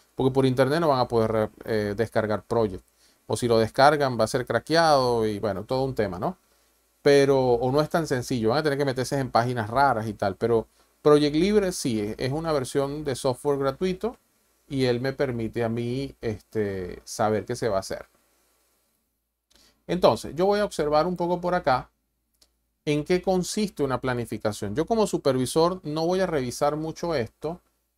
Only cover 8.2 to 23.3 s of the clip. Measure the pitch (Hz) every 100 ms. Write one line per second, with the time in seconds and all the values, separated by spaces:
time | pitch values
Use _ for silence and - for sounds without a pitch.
8.2 | 123 127 110 135 156 139 139 127 123 139
9.2 | 127 113 123 123 107 123 139 113 110 101
10.2 | 101 95 117 113 - _ _ _ 151 147
11.2 | 147 151 196 214 190 - 143 110 104 107
12.2 | 131 151 165 147 127 143 139 147 147 120
13.2 | 135 123 147 139 139 139 185 180 226 -
14.2 | _ _ _ _ - 135 127 120 135 135
15.2 | 139 120 110 120 113 117 120 127 135 -
16.2 | 117 101 _ 110 101 95 90 - - -
17.2 | 107 107 95 123 120 98 - - - _
18.2 | _ _ _ _ _ _ _ _ _ _
19.2 | _ _ _ _ _ _ - 175 175 110
20.2 | - 143 190 202 196 - 151 151 170 180
21.2 | 175 175 175 180 156 127 - _ _ _
22.2 | _ _ _ _ _ _ 156 147 - 180
23.2 | 190